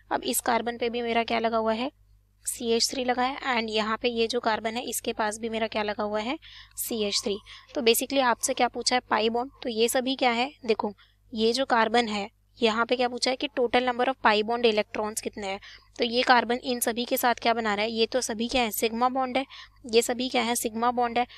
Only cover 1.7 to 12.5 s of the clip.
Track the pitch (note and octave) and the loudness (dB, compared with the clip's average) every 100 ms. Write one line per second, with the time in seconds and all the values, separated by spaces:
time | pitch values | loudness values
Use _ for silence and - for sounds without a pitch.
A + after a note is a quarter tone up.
1.7 | A3 C4+ - _ _ _ _ - - A#3 | -2 -4 -8 _ _ _ _ -10 -4 0
2.7 | A#3 - C4+ B3 B3 B3+ C#4+ C#4 A#3 A3 | 2 2 0 -2 0 -2 -2 -2 -2 0
3.7 | G#3+ G#3+ A3 B3 A3+ A3+ A#3+ A#3 G#3+ A3 | 0 0 0 0 0 0 0 0 0 -2
4.7 | A3+ B3 - A#3 A3+ G#3+ A3 A3+ A3 A3 | -6 -6 -6 -4 -2 -2 -4 -4 -2 -2
5.7 | A3 G#3 G#3 G#3 G#3+ A3+ D#4+ - - - | -2 -4 -4 -2 -2 -4 -6 -10 -20 -16
6.7 | - - A#3 G#3 G3+ A3 G3+ - - - | -10 -6 -2 -2 -2 -2 -4 -8 -20 -10
7.7 | D4+ A3+ A#3 C4 C4+ B3 A3+ - B3+ A#3+ | 0 2 2 2 2 2 2 0 0 0
8.7 | B3 A#3 B3+ - A3 A3+ A#3 C4+ - C4 | 0 0 0 2 2 2 0 -4 -8 -4
9.7 | A3 A#3 C4 B3+ C4 B3+ A#3 C4+ - A3+ | 0 2 2 0 0 2 2 -2 -2 -2
10.7 | G#3 G#3 - _ _ _ A3 A3 B3+ C4+ | -2 -2 -8 _ _ _ 0 2 2 2
11.7 | A#3 A3 A#3+ A3+ G#3 G#3 _ _ | 2 4 2 2 -2 -6 _ _